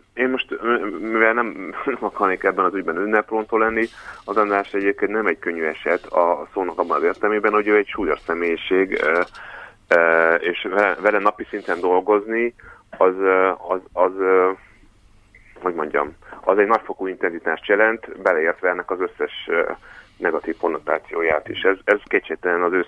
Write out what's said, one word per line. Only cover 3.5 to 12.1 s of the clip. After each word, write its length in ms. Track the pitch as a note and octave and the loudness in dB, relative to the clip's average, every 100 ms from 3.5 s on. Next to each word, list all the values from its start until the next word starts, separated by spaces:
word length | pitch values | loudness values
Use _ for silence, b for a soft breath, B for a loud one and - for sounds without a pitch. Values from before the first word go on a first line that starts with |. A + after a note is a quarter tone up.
| A2+ | 0
lenni, 300 | A2 A2+ A2+ B B B | 0 0 -4 B B B
az 120 | - G#2 | -6 0
András 360 | G#2 G2+ G2+ | 2 0 0
egyébként 400 | G2+ G2 G2+ G2+ | -2 -2 -2 -2
nem 140 | A2 G#2 | -2 -2
egy 120 | D#2+ | -2
könnyű 240 | F2 E2 | -4 -4
eset 440 | D#2+ D2+ - E2+ - | -4 -4 -2 -2 0
a 420 | - F2 D#2+ D#2 | 0 2 0 -2
szónak 260 | - F2+ E2 | -4 -4 -2
abban 180 | F2+ D2+ | -2 2
az 80 | |
értelmében, 480 | E2 F#2+ G#2+ G#2+ G#2+ | 0 0 -2 0 2
hogy 140 | G#2 G#2 | 0 2
ő 100 | G#2 | 2
egy 120 | G2+ | 2
súlyos 320 | - F#2 C#2+ - | -4 -2 -4 -4
személyiség, 720 | E2+ F2 E2 - F#2 F#2+ F#2+ | -4 -2 -2 0 0 2 0
ö, 180 | - E2+ F2+ B B B B B _ | 0 0 0 B B B B B _
ö, 460 | F2 E2+ E2 E2 | 4 6 4 4
és 320 | E2+ E2+ E2+ G#2 | 2 0 -4 -2
vele, 260 | F#2+ G#2 F2 | 2 2 2
vele 180 | G2 G#2 | 0 2
napi 280 | G2+ - G#2 | 0 -2 -8
szinten 300 | G#2 G2 F2 | -10 -6 -2
dolgozni, 720 | F2+ F2+ F#2 | 2 2 4